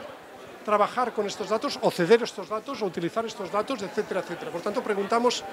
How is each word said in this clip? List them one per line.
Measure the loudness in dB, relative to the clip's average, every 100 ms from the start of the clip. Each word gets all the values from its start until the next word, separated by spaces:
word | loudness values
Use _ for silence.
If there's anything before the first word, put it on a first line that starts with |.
| -8 -14 -18 -18 -16 -10
trabajar | 0 4 4 2 0
con | 0 -2
estos | -2 -2
datos, | 0 0 0
o | 0
ceder | 2 6 6
estos | 6 -6 -6
datos, | -6 -4 -4
o | -2
utilizar | -2 -2 -2 -4
estos | -6 -2
datos, | -2 0 -2
etcétera, | -2 -4 0 -2
etcétera? | -2 -8 -6
Por | -4
tanto, | -2 -2
preguntamos | 0 0 2 4 4 2 -4